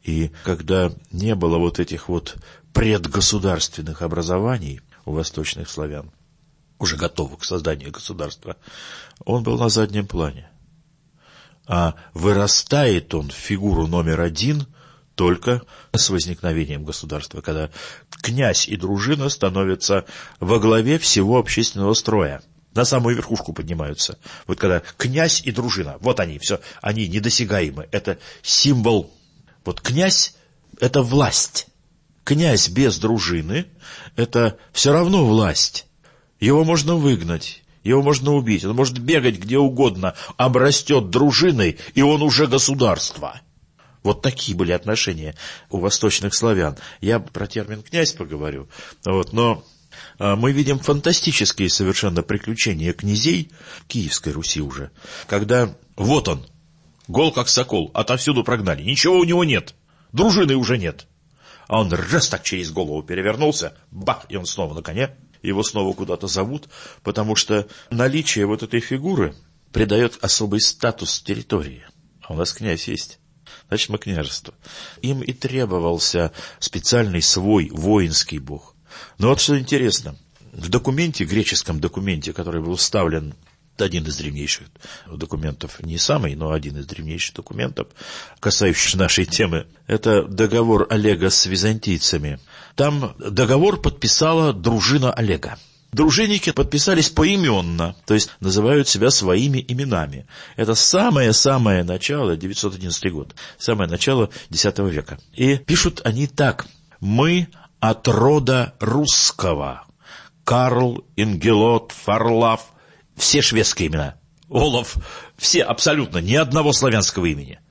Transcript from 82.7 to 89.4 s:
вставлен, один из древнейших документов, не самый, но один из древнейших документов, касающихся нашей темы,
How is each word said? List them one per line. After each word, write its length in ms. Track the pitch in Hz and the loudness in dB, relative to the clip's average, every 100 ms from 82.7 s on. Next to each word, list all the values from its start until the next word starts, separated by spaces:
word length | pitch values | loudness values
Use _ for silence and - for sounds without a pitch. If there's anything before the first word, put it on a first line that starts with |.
| 90 | -2
вставлен, 580 | - 107 85 80 76 - _ _ _ - | 0 0 0 -2 -6 -14 _ _ _ -4
один 260 | 98 87 78 | -2 -2 -6
из 100 | 69 | -8
древнейших 520 | 76 71 73 - 80 _ - - - | -8 -8 -6 -6 -8 _ -20 -20 -18
документов, 720 | 78 82 76 78 69 82 - | -12 -8 -6 -6 -8 -12 -12
не 180 | 80 82 | -8 -4
самый, 360 | - 147 92 | -2 0 -2
но 160 | 71 78 | -4 -4
один 280 | 78 73 71 | -4 -4 -10
из 80 | 69 | -12
древнейших 480 | 76 78 82 - | -12 -10 -8 -8
документов, 540 | - - - 123 147 - - - - - - | -10 -12 -6 -6 -6 -10 -12 -18 -18 -18 -6
касающихся 560 | 110 - 101 82 - 92 | -2 2 2 2 0 2
нашей 300 | 90 - 82 | 2 2 0
темы, 400 | 85 | 0